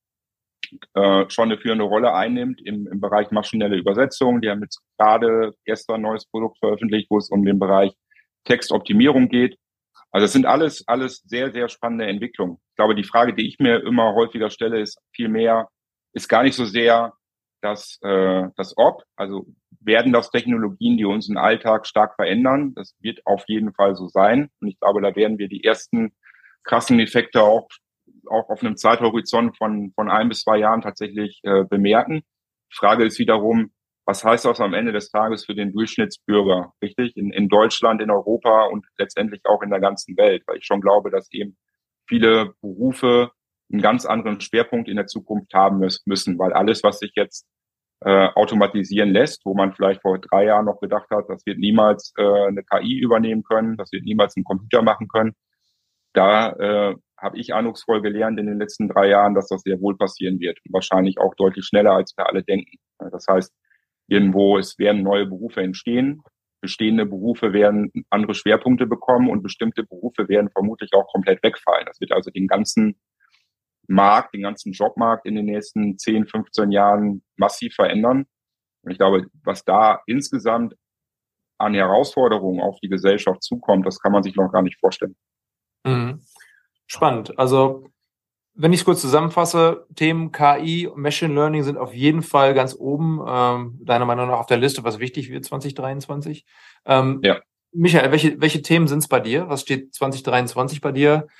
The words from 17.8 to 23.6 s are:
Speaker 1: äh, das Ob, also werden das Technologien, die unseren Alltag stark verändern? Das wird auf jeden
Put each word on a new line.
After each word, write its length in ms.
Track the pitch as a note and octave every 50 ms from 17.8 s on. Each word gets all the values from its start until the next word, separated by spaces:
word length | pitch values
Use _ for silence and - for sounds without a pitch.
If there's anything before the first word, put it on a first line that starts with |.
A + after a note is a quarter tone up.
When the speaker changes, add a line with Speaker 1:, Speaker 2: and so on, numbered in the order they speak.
| - - - _
Speaker 1:
äh, 460 | - G2 G2 F#2+ F#2+ F#2+ F#2 F#2 F#2 F#2 -
das 200 | - F#2+ F#2+ -
Ob, 260 | - A#2+ D#3+ F3+ - _ _ _
also 300 | - G2+ G2 G2 F#2+ - - _ _ _ _ _ _
werden 340 | _ G#2+ A2 A2+ A#2+ C3 A#2+
das 160 | A#2 A2+ -
Technologien, 680 | - A#2+ A#2 A#2+ A#2+ A2+ A2 G#2 F#2+ - A#2 A#2+ A#2+
die 80 | A2+ G#2+
unseren 320 | G2 G2+ A2 - G2 G#2
Alltag 500 | C2+ D2+ G#2+ A2+ A2+ - A2+ A2 G#2+ -
stark 280 | - - G#2+ G#2+ - -
verändern? 580 | - G2 F2 G2 A#2 B2+ C3 C3 C#3+ D3 C3+ B2+
Das 200 | G2+ F#2+ - _ _
wird 220 | F#2+ A2 A2 - _
auf 180 | - G2+ G2 -
jeden 260 | - A2 G#2+